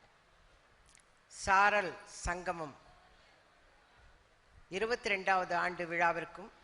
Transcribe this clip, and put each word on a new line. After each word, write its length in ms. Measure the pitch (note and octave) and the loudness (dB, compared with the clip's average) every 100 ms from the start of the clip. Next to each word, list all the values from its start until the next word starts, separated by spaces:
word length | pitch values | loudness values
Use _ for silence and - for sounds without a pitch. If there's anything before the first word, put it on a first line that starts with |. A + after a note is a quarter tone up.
| _ _ _ _ _ _ _ _ _ - _ _ _ | _ _ _ _ _ _ _ _ _ -20 _ _ _
சாரல் 720 | - - F#3+ G#3 G#3 F#3 - - | -10 2 6 6 4 0 -6 -14
சங்கமம் 720 | - F3+ F3 F3+ E3+ D#3 B2+ - - _ - _ _ _ _ _ _ _ _ - - _ _ _ - - | -10 -6 -4 -4 -6 -8 -12 -20 -20 _ -20 _ _ _ _ _ _ _ _ -20 -20 _ _ _ -20 -10
இருபத்தி 420 | F3+ A3+ A#3 A3+ | -4 -2 -2 -2
ரெண்டாவது 440 | G3 F#3+ F#3+ F3+ | -2 2 2 2
ஆண்டு 320 | F3 F3 F3 E3+ | 0 -2 -2 -4
விழாவிற்கும் 640 | E3+ F3 E3+ D#3+ - G#3 - | 2 2 2 -4 -12 -18 -20